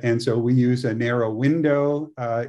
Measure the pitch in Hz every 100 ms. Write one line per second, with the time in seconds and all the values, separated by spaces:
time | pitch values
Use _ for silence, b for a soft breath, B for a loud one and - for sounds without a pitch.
0 | 123 117 123 113 117 127 123 123 127 110
1 | 120 120 113 107 135 165 151 143 143 147
2 | 151 - 120 117